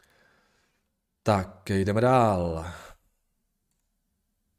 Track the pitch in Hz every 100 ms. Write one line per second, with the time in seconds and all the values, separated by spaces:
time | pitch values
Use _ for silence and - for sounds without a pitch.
0 | _ _ _ _ _ _ _ _ _ _
1 | _ _ - 101 92 - - 98 98 104
2 | 123 131 113 92 85 80 85 87 - -
3 | _ _ _ _ _ _ _ _ _ _
4 | _ _ _ _ _